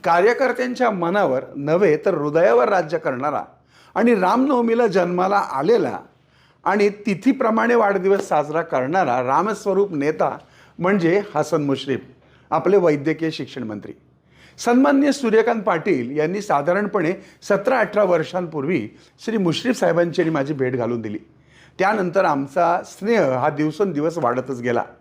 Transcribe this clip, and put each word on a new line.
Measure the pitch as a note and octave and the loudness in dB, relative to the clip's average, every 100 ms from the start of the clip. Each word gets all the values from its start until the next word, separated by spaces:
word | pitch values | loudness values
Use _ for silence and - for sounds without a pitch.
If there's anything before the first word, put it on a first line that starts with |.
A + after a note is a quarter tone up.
कार्यकर्त्यांच्या | F3+ E3+ G3+ A#3+ B3+ A#3+ B3 B3 A#3+ | 2 4 4 2 0 0 -4 0 0
मनावर | G3 E3+ G3+ F3 B2+ - - | 0 -2 0 0 -2 -4 -8
नव्हे | C#3+ E3 G3 D3+ | -2 2 4 2
तर | G3+ | 0
हृदयावर | E3+ D3 D#3 F#3+ A#3+ A#3 | 0 0 2 4 4 2
राज्य | G3 D#3+ E3 | 0 -2 -4
करणारा | D#3+ B2+ C#3+ C3 D2+ _ _ _ - | -4 -4 -4 -4 -8 _ _ _ -8
आणि | - A#3 | 0 2
रामनवमीला | A3 F3+ A#3 C4+ B3+ A#3 A3+ A#3 | 4 2 2 2 0 0 2 2
जन्माला | F#3 F3 F3+ F#3+ G3+ | 2 0 0 0 0
आलेला | - C3+ D3+ A#3 C#3+ G2 - _ _ _ _ _ | -2 -4 0 2 0 -6 -14 _ _ _ _ _
आणि | - G3+ G#3 | -2 2 2
तिथीप्रमाणे | G3+ - F#3+ B3+ C4+ A#3 A3 A3+ | 0 -4 0 0 2 0 0 2
वाढदिवस | A#3+ G#3 G3 F#3 G3 - | 2 2 2 2 0 2
साजरा | D#3+ D3 D#3 | -2 0 -4
करणारा | E3 C#3 B2+ F#3 D#3+ B2 | -2 -2 0 0 0 0
रामस्वरूप | B2 C#3 G3 A3 G3+ F#3+ G3+ | 0 0 0 -4 -2 0 0
नेता | D#3 C#3 D#3 D#3+ A#2 - _ - - | -2 -4 0 -2 -4 -16 _ -20 -4
म्हणजे | F3 G3+ E3 F#3+ G3+ | 0 2 2 0 0
हसन | D3 D3+ E3 | -4 -2 -2
मुश्रीफ, | C#3+ C3+ - A#2+ - - _ _ _ | -2 -4 -2 -6 -6 -20 _ _ _
आपले | D#3+ E3 G3 | -2 2 2
वैद्यकीय | F3 D3 C#3 D#3 D#3+ | 4 0 -2 -2 -4
शिक्षण | D#3 C3 - | -6 -12 -10
मंत्री. | A#2 G#2+ - - _ _ _ _ - - | -10 -10 -14 -20 _ _ _ _ -20 -6
सन्माननीय | A#3 A#3+ C#4+ C#4 C#4+ | 2 4 4 4 2
सूर्यकांत | C4+ A#3 A3 A3+ A#3 | 2 2 4 2 0
पाटील | G3+ E3+ G#3 D3 A#2+ D3 | 0 -2 0 -2 -2 -2
यांनी | D#3 G3 | -2 -2
साधारणपणे | G3+ C#3+ C#3+ F#3 G#3 G3+ D#3+ F#3 - _ | -2 0 2 0 0 -2 -2 -4 -10 _
सतरा | - G3+ G3+ B3+ | -2 0 2 0
अठरा | G#3 F#3+ | 0 0
वर्षांपूर्वी | G3 E3+ D#3 F3+ F3 D#3 C#3 F3 G#2+ - - _ | 2 2 0 -6 -6 -6 -2 -4 -4 -14 -20 _
श्री | - A3 | -4 0
मुश्रीफ | F3+ D3 A#3+ B3 | 0 0 -2 0
साहेबांची | F3+ E3 F3 E3 | 0 2 0 0
आणि | D#3+ | 0
माझी | D#3 C#3 | 0 -2
भेट | D3 B2+ B2+ | -2 -2 -2
घालून | A#2 A#2+ | -4 -4
दिली. | A2 G#2 - _ _ - - - | -6 -10 -12 _ _ -20 -20 -4
त्यानंतर | F#3 A3 F3+ F3+ | -2 0 0 0
आमचा | F#3+ C#3 C#3 F3+ E3+ F3 | 0 0 -2 0 2 0
स्नेह | - - G3 A#3 C#3+ | -4 -8 0 2 2
हा | B2+ C#3+ | 2 -2
दिवसेंदिवस | C#3+ D#3 D3 G3+ D3 D#3 E3 | 0 -4 -2 -2 0 -2 0
वाढतच | B2 B2+ B2+ B2+ | -2 -2 -4 -6
गेला. | A#2+ A#2 - - | -2 -2 -4 -12